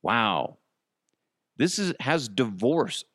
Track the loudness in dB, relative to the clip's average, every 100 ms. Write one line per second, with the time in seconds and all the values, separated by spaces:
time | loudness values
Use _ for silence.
0 | 2 2 2 0 -2 -8 _ _ _ _
1 | _ _ _ _ _ -2 0 0 -4 -2
2 | 0 0 -2 0 0 2 0 2 0 -4
3 | -12